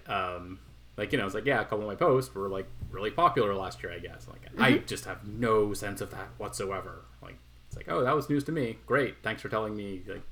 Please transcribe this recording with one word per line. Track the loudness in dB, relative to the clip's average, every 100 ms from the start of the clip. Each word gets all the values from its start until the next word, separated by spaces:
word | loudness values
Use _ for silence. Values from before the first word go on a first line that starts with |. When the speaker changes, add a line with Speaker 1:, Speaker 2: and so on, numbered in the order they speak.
| -4
Speaker 1:
um, | -2 -2 -4 -10 -12 -16 -20 -16 -6
like, | -2
you | 0
know, | 0
it's |
like, | -2 2
yeah, | 2
a |
couple | 2 -2
of | -2
my | 2
posts | 4 6 2 -4
were, | -2
like, | -2 -6 -8 -8
really | -4 -2
popular | 4 4 6 4 2
last | -2 -6
year, | -8
I | -8
guess. | -10 -12 -16
Like, | -16 -14 4
I | 6
Speaker 2:
Mm-hmm. | 6 4
Speaker 1:
just | -6 -6
have | -8 -8
no | -2 4 6 4
sense | 0 -4 -6
of | -8
that | -8 -12 -8
whatsoever. | -8 -4 -2 -4 -6 -12 -16 -18
Like, | -18 -18 -20 -20 -14
it's | -12
like, | -2
oh, | 0
that | 4
was | 2 4
news | 0 2
to |
me. | 0 -2 -4 2
Great, | 2 2 -2
thanks | -4 -4
for | -2
telling | -2 0 -4
me, | -6 -8 -8
like, | -8 -8